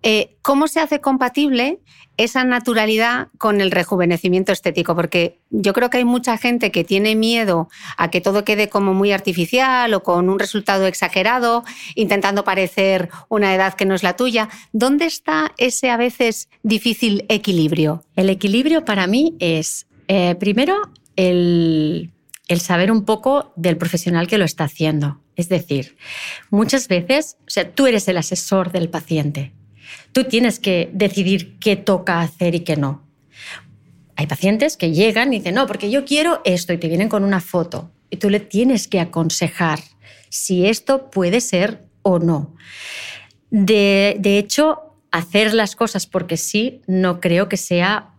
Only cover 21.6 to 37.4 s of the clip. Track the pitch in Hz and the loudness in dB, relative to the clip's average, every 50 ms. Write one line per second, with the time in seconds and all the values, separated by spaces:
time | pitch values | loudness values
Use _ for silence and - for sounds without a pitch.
21.6 | 165 165 160 156 151 151 175 165 170 170 _ _ _ _ - - _ - 175 170 | 2 2 2 2 0 0 -2 -4 -8 -10 _ _ _ _ -20 -20 _ -2 -2 -2
22.6 | 175 - 185 170 180 196 226 220 202 214 220 214 - 262 269 285 - - _ 170 | 0 0 0 2 2 4 2 2 2 0 -2 0 0 0 0 0 -2 -4 _ -2
23.6 | 165 180 165 170 180 175 - 170 - 180 175 170 170 175 220 214 185 156 - - | 0 0 0 0 -2 -4 -4 -2 -2 0 0 0 0 0 0 0 0 0 -2 -4
24.6 | 165 139 - - 160 156 156 151 143 143 143 - _ _ _ - 170 175 185 170 | -6 -6 -2 -2 -2 0 0 0 -2 -2 -4 -8 _ _ _ -8 -4 -2 -2 -2
25.6 | - - 143 139 131 - _ _ - - - - - - - - - _ - 202 | -2 -2 -4 -4 -4 -6 _ _ -18 -16 -14 -14 -12 -14 -14 -16 -6 _ 2 2
26.6 | 226 220 - 269 247 - 185 180 175 175 170 294 311 - - _ _ _ - 208 | 2 2 0 -2 0 0 -2 -2 0 0 0 0 0 -4 -10 _ _ _ -4 -4
27.6 | 180 - - - 277 254 233 208 - - 185 175 156 - 185 170 - - 202 190 | -4 -2 0 2 2 4 4 2 0 0 -2 -2 -2 -4 -6 -6 -2 0 0 0
28.6 | 185 175 175 185 170 165 170 160 156 - 165 156 147 147 147 - 139 - - - | 0 0 -2 -2 -4 -2 -4 -8 -4 -2 -2 0 0 -2 -4 -6 -8 -10 -12 -20
29.6 | - _ _ - - - - - - _ _ 262 262 262 226 226 247 233 202 - | -20 _ _ -20 -20 -20 -20 -20 -20 _ _ 0 0 2 2 2 2 2 0 -2
30.6 | - 202 185 175 - - - 190 208 196 196 202 190 180 196 196 170 - - - | -2 0 0 0 0 -2 -2 0 0 0 0 0 0 2 0 0 -2 -6 -16 -2
31.6 | - 220 196 196 202 - 196 180 185 - 175 170 170 160 - - 180 175 170 175 | 0 0 0 0 2 0 0 0 0 -2 -2 0 -2 -2 -2 -2 -2 0 0 -2
32.6 | 170 - 156 147 143 135 147 - _ _ _ _ _ _ _ - - - - - | -2 -2 -2 0 0 -2 -4 -8 _ _ _ _ _ _ _ -20 -20 -18 -18 -20
33.6 | - - - _ _ _ _ _ _ _ _ - 151 147 156 - - 196 208 220 | -20 -20 -20 _ _ _ _ _ _ _ _ -8 -6 -4 -4 -2 0 0 2 2
34.6 | 277 311 302 _ - 165 156 156 208 226 202 220 240 277 254 208 208 175 180 247 | 0 0 0 _ -2 0 2 4 2 2 2 2 0 0 0 -2 -2 -2 0 0
35.6 | 269 - 202 - - 208 233 277 277 277 277 294 311 339 339 - - 202 180 175 | 0 0 -2 -6 -4 -2 -2 -2 0 0 0 0 2 2 0 0 0 0 0 0
36.6 | 175 - 175 170 170 160 165 175 202 226 226 208 196 202 196 185 | 0 -4 -4 -4 -2 -2 0 0 0 0 0 0 0 0 0 -2